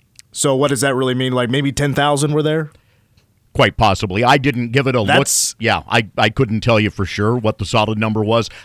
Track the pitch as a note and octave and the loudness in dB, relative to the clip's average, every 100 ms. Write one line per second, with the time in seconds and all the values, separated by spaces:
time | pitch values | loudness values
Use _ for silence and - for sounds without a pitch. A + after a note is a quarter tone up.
0 | _ _ - - C#3+ C3 D3 C#3 C#3 B2+ | _ _ -16 -4 -2 0 0 0 -2 0
1 | C3 B2+ C3 B2+ A#2+ C3 C#3 - C#3+ C3+ | -2 -2 -2 0 0 0 -2 -2 -2 0
2 | C#3+ C#3+ D3 D3+ D3+ D#3 D3 _ _ _ | 0 0 0 0 0 -2 -6 _ _ _
3 | _ _ _ _ _ - A2+ - A2 F#2+ | _ _ _ _ _ 0 0 4 2 2
4 | G#2 G2 A#2+ C#3+ C3+ B2 A#2+ C3 C3 B2 | -2 0 4 4 2 -2 -2 0 0 0
5 | G2+ C#3+ C#3 - - - A2 G#2 - A#2+ | 2 2 2 -2 -4 -2 -2 -2 0 -2
6 | G#2 - G#2+ - A#2+ G#2+ B2 A2 G#2+ - | -2 0 0 0 0 0 2 2 2 -2
7 | F#2+ - G#2 B2 A2 - G2 A#2 G#2+ G#2+ | -6 -2 0 0 -2 -4 -2 0 0 0
8 | A2 A2 G#2+ A#2 G#2+ - | -2 0 0 0 -2 -8